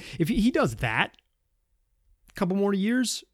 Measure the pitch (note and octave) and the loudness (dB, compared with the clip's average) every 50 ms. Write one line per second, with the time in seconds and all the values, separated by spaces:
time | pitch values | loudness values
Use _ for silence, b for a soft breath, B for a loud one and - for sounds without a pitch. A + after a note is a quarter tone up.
0 | B B B B E3 D3+ A#3+ C#4 G3+ A#3+ E4 E4+ C4+ D#3 A2+ G#2+ - A#2 A2 B2 | B B B B -2 0 2 2 2 2 4 2 0 0 0 -2 -4 -2 0 0
1 | F#3+ - - _ _ _ _ _ _ _ _ _ _ _ _ _ _ _ _ _ | 0 -2 -4 _ _ _ _ _ _ _ _ _ _ _ _ _ _ _ _ _
2 | _ _ _ _ _ - - - G3+ F3 F#3 G3 G3+ G3+ G3+ F#3+ F#3+ G#3+ A#3+ B3+ | _ _ _ _ _ -20 -6 -4 -2 0 0 0 0 0 0 0 0 0 2 0
3 | B3+ G#3+ - - - _ | 0 -2 -4 -8 -10 _